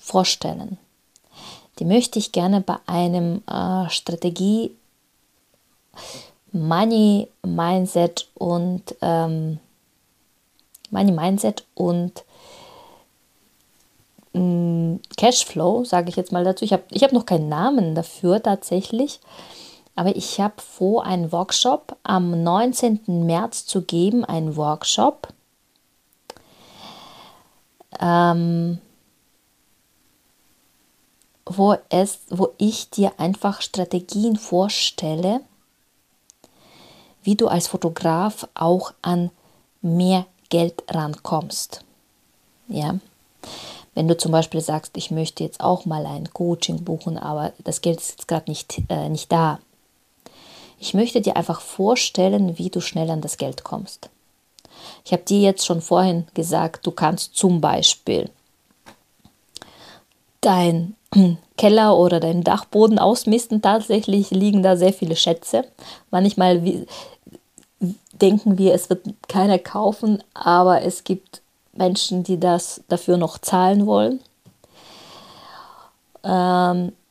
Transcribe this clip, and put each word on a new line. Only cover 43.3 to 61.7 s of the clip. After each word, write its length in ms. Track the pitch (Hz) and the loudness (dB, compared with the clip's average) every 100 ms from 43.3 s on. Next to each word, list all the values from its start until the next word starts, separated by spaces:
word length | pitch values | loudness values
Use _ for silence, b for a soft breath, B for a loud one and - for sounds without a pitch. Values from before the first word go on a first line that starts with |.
| _ B B B B B | _ B B B B B
Wenn 120 | - 165 | -2 0
du 100 | 165 | 2
zum 140 | 165 | 2
Beispiel 300 | 160 160 160 | 0 0 -4
sagst, 360 | 160 156 - - | -4 -6 -8 -12
„Ich 140 | - | -8
möchte 320 | 160 160 - | -6 -6 -6
jetzt 180 | 160 - | -10 -4
auch 260 | - 180 175 | 0 0 -2
mal 200 | 156 151 | -6 -6
ein 260 | 147 160 | -10 -10
Coaching 520 | - 175 170 - 165 | -6 -4 -2 -4 -6
buchen, 340 | 170 160 - 160 | -6 -8 -6 -8
aber 340 | 151 151 151 - | -6 -6 -6 -8
das 160 | - 160 | -10 -4
Geld 200 | 175 165 | -2 -4
ist 100 | - | -6
jetzt 180 | - - | -12 -6
grad 180 | 160 - | -4 -4
nicht, 340 | 151 - - - | -10 -10 -8 -6
äh, 200 | 160 151 | -4 -4
nicht 240 | 156 - | -6 -2
da.“ 260 | 170 160 151 _ _ _ _ _ _ - B B B B B | 0 0 -2 _ _ _ _ _ _ -20 B B B B B
Ich 160 | - | -4
möchte 260 | 185 240 240 | 0 0 0
dir 160 | 202 - | -2 -2
einfach 240 | 165 165 | -4 -6
vorstellen, 1000 | - - 196 240 - - 185 208 190 165 | -8 -4 0 0 0 0 2 2 0 -2
wie 120 | 175 | -6
du 100 | 180 | -6
schnell 300 | - 170 160 | -6 -4 -4
an 120 | 160 | -4
das 160 | 151 - | -6 -8
Geld 260 | 135 131 | -8 -10
kommst. 440 | - - 190 - - _ _ _ _ _ - B B B | -10 -10 -12 -16 -20 _ _ _ _ _ -20 B B B
Ich 80 | - | -4
hab 140 | 175 - | -4 2
dir 140 | 202 | 4
jetzt 260 | 202 190 - | 4 2 0
schon 140 | 170 | -4
vorhin 480 | - 180 185 170 165 | 0 2 2 0 -4
gesagt, 520 | - 165 165 165 - - | -6 -2 -2 -2 -4 -8
du 60 | |
kannst 420 | 175 156 165 - | -2 -2 -2 -6
zum 260 | - 190 175 | 0 2 2
Beispiel 720 | 151 - - - - 87 - _ _ _ _ _ - - _ _ _ _ _ - B B B B B _ _ _ | 2 2 0 0 -2 -4 -4 _ _ _ _ _ -20 -20 _ _ _ _ _ -20 B B B B B _ _ _
dein 520 | 226 185 175 165 170 - _ | 2 4 4 2 -2 -8 _
<clears throat> 240 | 202 185 165 _ - | 6 6 4 _ 2
Keller 400 | 208 | 4